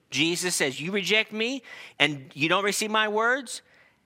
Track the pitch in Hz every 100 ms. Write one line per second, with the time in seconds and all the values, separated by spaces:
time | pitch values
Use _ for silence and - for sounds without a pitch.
0 | _ 131 165 170 180 - 151 131 156 202
1 | 175 214 214 180 226 269 - - - -
2 | 147 143 135 - 160 185 202 196 214 214
3 | 214 208 233 262 233 - - _ _ _